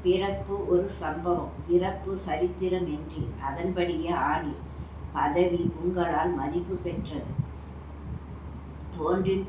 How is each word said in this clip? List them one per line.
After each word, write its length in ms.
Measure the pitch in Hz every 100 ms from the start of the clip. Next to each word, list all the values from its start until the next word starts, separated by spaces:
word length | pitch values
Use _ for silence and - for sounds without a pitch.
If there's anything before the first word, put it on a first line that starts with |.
பிறப்பு 640 | 180 185 196 196 196 196 175
ஒரு 200 | 175 196
சம்பவம், 600 | - 170 165 175 175 - - 160
இறப்பு 480 | 175 185 - 185 190
சரித்திரம் 720 | 185 180 180 - 185 185 175
என்றீர். 540 | 147 160 156 127 -
அதன்படியே 720 | 135 165 180 180 175 156 165
ஆனீர். 500 | 170 156 165 147 - - - - - -
பதவி 580 | 147 147 170 180 170 165 -
உங்களால் 520 | 175 180 175 160 170 175
மதிப்பு 400 | - 175 175 180
பெற்றது. 680 | 175 165 - 147 120 - - - - - - - - - - - - - - - - -
தோன்றின் 480 | 156 185 185 190